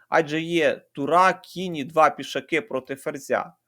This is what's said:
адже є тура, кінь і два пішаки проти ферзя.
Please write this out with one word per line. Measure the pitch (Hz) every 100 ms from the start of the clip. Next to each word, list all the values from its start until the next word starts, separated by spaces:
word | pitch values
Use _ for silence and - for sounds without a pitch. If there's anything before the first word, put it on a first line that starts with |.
| _
адже | 151 151 156
є | 165 170 147 - _
тура, | - 139 165 185
кінь | 180 - 170 185 160
і |
два | 139 160 147
пішаки | 143 135 139 - 160
проти | 143 131 127 135
ферзя. | - 147 - 117 - _